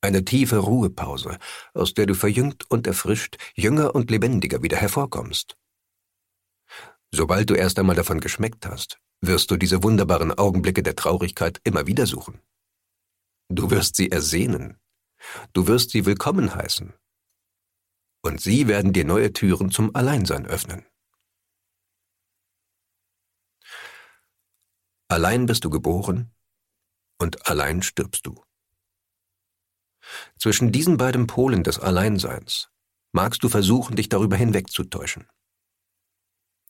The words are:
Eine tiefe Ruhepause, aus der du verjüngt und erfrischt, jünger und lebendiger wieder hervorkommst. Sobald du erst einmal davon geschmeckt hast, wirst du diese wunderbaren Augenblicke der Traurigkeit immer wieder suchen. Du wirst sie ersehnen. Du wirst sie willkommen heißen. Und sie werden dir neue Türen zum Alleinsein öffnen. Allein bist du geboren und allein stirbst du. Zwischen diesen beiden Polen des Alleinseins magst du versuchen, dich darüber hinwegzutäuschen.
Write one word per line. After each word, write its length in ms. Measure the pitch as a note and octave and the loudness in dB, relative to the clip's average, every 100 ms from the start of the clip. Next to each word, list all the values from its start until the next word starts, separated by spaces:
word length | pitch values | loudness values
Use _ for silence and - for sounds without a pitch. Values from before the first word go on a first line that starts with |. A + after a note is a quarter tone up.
Eine 240 | G2+ G2 F#2 | 2 2 2
tiefe 320 | C3 B2+ G#2+ | 2 4 2
Ruhepause, 800 | G2 B2 G2+ F#2 D2+ C#2 F2+ F#2 - - - | 2 2 2 -2 -8 -8 -10 -12 -14 -18 -12
aus 200 | - F#2 | -2 -2
der 120 | - G2+ | 0 0
du 100 | F#2+ | 2
verjüngt 540 | G#2 G#2 C#3 - - | 2 2 0 -2 -2
und 180 | A#2+ A#2 | -2 0
erfrischt, 500 | F#2+ - A2 - - - - | -4 0 -2 -2 -12 -16 -2
jünger 400 | G#2+ D3+ D3+ C#3+ | 2 2 2 0
und 140 | A#2 | 2
lebendiger 500 | A2 A#2 B2 - B1+ | 2 2 0 0 -2
wieder 160 | C#2+ - | -2 0
hervorkommst. 800 | G#2 - C#3 - - - - - _ _ _ _ _ _ _ _ _ _ _ - - _ _ | 0 0 -2 -6 -6 -6 -8 -16 _ _ _ _ _ _ _ _ _ _ _ -20 -20 _ _
Sobald 380 | C#2+ D#2 F2+ A2 | -4 0 0 2
du 40 | |
erst 240 | F#2 F#2 - | 2 2 2
einmal 180 | F#2+ F2 | 2 2
davon 240 | E2 D#2+ | 0 -2
geschmeckt 460 | - - A2 - - | -4 -4 -6 -6 -12
hast, 340 | - - - _ _ | -10 -12 -14 _ _
wirst 320 | F2+ F#2 - | 0 2 2
du 60 | F#2 | 0
diese 260 | F#2 F#2 | 2 2
wunderbaren 480 | G2+ A2 F#2 F2+ E2 | 4 4 4 2 2
Augenblicke 500 | D#2+ G2+ F#2+ F2+ F#2+ | 2 2 2 0 0
der 140 | E2 D2+ | -2 -2
Traurigkeit 640 | D#2 F2+ F2 - E2+ - | 0 0 -2 -2 -4 -2
immer 220 | - G2 C#2+ | -2 -2 0
wieder 220 | A#2 B2 | 0 0
suchen. 340 | - - - _ _ _ _ _ _ _ _ _ _ _ | -2 -10 -20 _ _ _ _ _ _ _ _ _ _ _
Du 200 | F2 - | -4 2
wirst 260 | A2 - - | 2 2 0
sie 160 | G2 | 0
ersehnen. 680 | E2 D2 E2 B2 E2+ - - _ _ _ _ - - - | 0 -2 -2 0 -2 -6 -16 _ _ _ _ -18 -18 -6
Du 140 | - E2+ | 0 4
wirst 240 | A#2+ - | 4 2
sie 140 | A2 F#2+ | 0 2
willkommen 500 | G2 - F#3 A2 F2+ | 0 0 0 0 -2
heißen. 380 | - - F2+ - _ _ _ _ _ _ _ _ _ _ _ _ | -4 -6 -6 -20 _ _ _ _ _ _ _ _ _ _ _ _
Und 180 | D#2+ C#2+ | -6 -6
sie 260 | - A#2+ C3 | 0 2 4
werden 260 | G2+ G2 | 4 4
dir 120 | F#2+ D2+ | 2 2
neue 280 | F#2+ G#2+ | 2 0
Türen 360 | G2+ G2+ F2+ F#2+ | 0 0 2 0
zum 240 | F#2+ G#2+ A#3 | 0 0 0
Alleinsein 520 | B2+ C#3+ F#2 - - | 0 0 0 -4 -4
öffnen. 380 | - - F2+ - _ _ _ _ _ _ _ _ _ _ _ _ _ _ _ _ _ _ _ _ _ _ _ _ _ _ _ - - - - - _ _ _ _ _ _ _ _ _ _ | -6 -6 -12 -16 _ _ _ _ _ _ _ _ _ _ _ _ _ _ _ _ _ _ _ _ _ _ _ _ _ _ _ -20 -20 -20 -20 -20 _ _ _ _ _ _ _ _ _ _
Allein 380 | E2+ E2+ A#2 B2 | 0 2 2 2
bist 200 | A2+ E2+ | 0 -2
du 40 | |
geboren 640 | D2+ D#2 F2 G2+ F#2 A#2+ _ _ _ _ _ _ _ _ _ | -2 0 -2 -2 -4 -4 _ _ _ _ _ _ _ _ _
und 280 | E2 - - | -6 -4 -4
allein 360 | D2+ C#2+ E2+ | -2 0 -2
stirbst 420 | F#2 - C#2 - - | -4 -4 -4 -6 -10
du. 180 | - _ _ _ _ _ _ _ _ _ _ _ _ _ _ _ _ - - - _ | -16 _ _ _ _ _ _ _ _ _ _ _ _ _ _ _ _ -20 -20 -20 _
Zwischen 340 | A2+ G#2 A#2+ | 0 2 2
diesen 260 | A2 D#3+ D#3 | 2 2 4
beiden 300 | B2+ B2+ A#2 | 2 2 0
Polen 360 | - B2+ A2 | 2 2 2
des 160 | E2 - | 0 -2
Alleinseins 920 | F#2+ F2+ G#2+ G2+ A#1+ B1 - - - _ _ _ _ | 0 2 2 0 -2 -8 -8 -8 -8 _ _ _ _
magst 320 | - F#3 - | 0 0 0
du 60 | B2 | 0
versuchen, 460 | A2+ F#2+ B2 - G#2+ | 2 4 2 2 -4
dich 140 | G#2+ | -2
darüber 260 | G#2 G#2 F#2+ | 0 2 2
hinwegzutäuschen. 920 | A#2+ G2+ F#2 - - - - - - _ _ _ _ _ _ _ _ _ _ _ _ _ _ | 2 0 -2 -8 -6 -8 -10 -12 -14 _ _ _ _ _ _ _ _ _ _ _ _ _ _